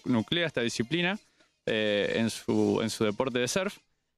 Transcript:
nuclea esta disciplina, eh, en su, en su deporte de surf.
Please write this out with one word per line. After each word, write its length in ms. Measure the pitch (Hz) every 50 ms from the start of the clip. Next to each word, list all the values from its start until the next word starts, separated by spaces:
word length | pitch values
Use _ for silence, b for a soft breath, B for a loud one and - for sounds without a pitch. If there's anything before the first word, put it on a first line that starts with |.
| -
nuclea 420 | - 123 113 107 - 165 170 170
esta 140 | 156 - 131
disciplina, 580 | 120 120 - - 117 113 151 175 175 180 196 214 b b b b b b b b -
eh, 480 | - 113 110 107 107 104 104 95 - -
en 120 | 95 113 110
su, 500 | - - - - 113 107 107 104 101 -
en 80 | 110 110
su 140 | - - 113
deporte 340 | 104 104 - 131 131 120 123
de 100 | 123 127
surf. 300 | - 196 185 202 - - _ _ _ _ _ _ _